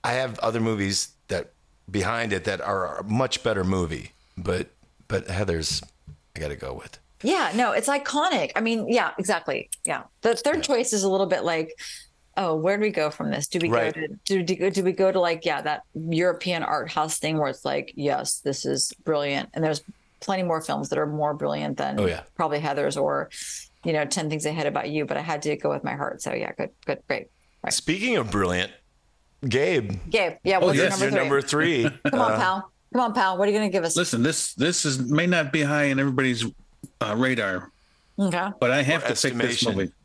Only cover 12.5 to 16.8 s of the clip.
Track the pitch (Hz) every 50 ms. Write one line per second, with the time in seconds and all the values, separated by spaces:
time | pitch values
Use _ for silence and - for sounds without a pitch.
12.5 | 156 156 156 180 202 202 214 214 208 - 151 151 147 - 160 151 143 139 147 -
13.5 | - 180 165 170 113 - 117 - - 160 156 156 196 - _ - 196 190 175 165
14.5 | 190 - 175 196 190 196 185 185 180 - 190 190 190 190 180 170 165 165 165 170
15.5 | 151 139 - 151 151 - - _ _ 156 160 160 170 160 175 185 170 - - 185
16.5 | 180 165 - - - 147